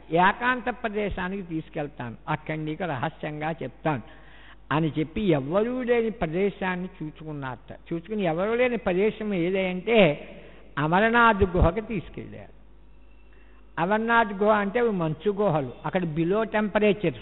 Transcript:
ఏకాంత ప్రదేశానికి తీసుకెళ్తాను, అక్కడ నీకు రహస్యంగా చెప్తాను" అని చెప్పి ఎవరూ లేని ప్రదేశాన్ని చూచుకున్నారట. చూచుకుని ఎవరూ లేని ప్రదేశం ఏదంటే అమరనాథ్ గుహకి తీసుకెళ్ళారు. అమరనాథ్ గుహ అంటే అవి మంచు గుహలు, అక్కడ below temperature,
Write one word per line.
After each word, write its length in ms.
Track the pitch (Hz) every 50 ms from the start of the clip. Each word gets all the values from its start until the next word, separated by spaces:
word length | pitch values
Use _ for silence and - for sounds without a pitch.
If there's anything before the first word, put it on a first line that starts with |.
| - - 156
ఏకాంత 540 | 170 180 196 208 226 240 247 254 254 208 254
ప్రదేశానికి 720 | 226 - - 226 202 208 208 196 - - 185 180 190 202
తీసుకెళ్తాను, 720 | 190 170 170 160 156 - - 160 147 143 147 - 131 120 110 - - -
అక్కడ 260 | 151 151 - - 156
నీకు 280 | 156 156 151 156 165 196
రహస్యంగా 680 | 170 147 123 - 160 - - - 156 151 151 151 156
చెప్తాను" 500 | 165 - 135 127 - - - 160 151 123 104 - - - - - - - - - - - - -
అని 220 | 131 151 165 156 131 151
చెప్పి 220 | 156 139 - 220
ఎవరూ 600 | 220 196 160 143 131 139 165 202 220 240 254 254
లేని 280 | 254 226 240 240 233 220
ప్రదేశాన్ని 800 | 208 - 185 165 151 180 196 202 185 - 190 185 185 180 180 180 - - 160
చూచుకున్నారట. 880 | 151 147 - 160 156 151 143 135 131 123 110 - - - - - - 170
చూచుకుని 300 | 165 170 - 214 214 196
ఎవరూ 300 | 170 156 165 190 214 233
లేని 240 | 240 247 254 240 220
ప్రదేశం 560 | - 208 180 180 202 220 214 - 220 208 202
ఏదంటే 960 | 180 165 175 190 196 190 185 185 185 175 214 220 220 196 156 147 - - - - - - - - - - - - -
అమరనాథ్ 800 | 147 156 170 185 214 226 226 240 233 226 220 190 202 185 170 180
గుహకి 240 | - 165 175 226
తీసుకెళ్ళారు. 720 | 214 220 233 180 - - - - 113 107 104 104 101 - - - - - - - - - - - - - - - - - - - - - - - - - - -
అమరనాథ్ 520 | 165 180 208 220 220 226 233 233 226 208 208
గుహ 200 | 190 208 208 220
అంటే 260 | 208 202 196 190 240
అవి 100 | 240 233
మంచు 420 | 208 185 165 160 156 - - 208
గుహలు, 400 | 202 190 214 202 151 156 139 123 117 - -
అక్కడ 180 | 156 147 185 180
below 400 | 170 151 160 165 170 190 214 226
temperature, 720 | 214 220 214 214 208 - 214 208 208 196 - - 170 131 -